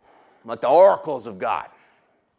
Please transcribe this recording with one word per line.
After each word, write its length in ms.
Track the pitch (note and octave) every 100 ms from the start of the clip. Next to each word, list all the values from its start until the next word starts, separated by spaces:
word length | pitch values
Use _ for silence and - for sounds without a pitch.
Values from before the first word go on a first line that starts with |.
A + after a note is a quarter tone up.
| _ _ _ _
like 160 | A2+ A#2
the 80 | -
oracles 580 | D#3 G3 F3+ D#3 C3+ A2+
of 120 | F#2+
God. 300 | A#2 F#2 - _ _ _ _ _ _